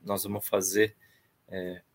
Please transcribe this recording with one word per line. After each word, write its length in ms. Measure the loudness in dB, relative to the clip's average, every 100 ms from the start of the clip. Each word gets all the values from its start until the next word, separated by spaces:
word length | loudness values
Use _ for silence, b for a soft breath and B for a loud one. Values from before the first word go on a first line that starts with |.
nós 200 | -4 -4
vamos 240 | -2 -4 0
fazer, 480 | 0 2 4 4 2 b b b _ -12
é, 340 | -8 -8 -10 _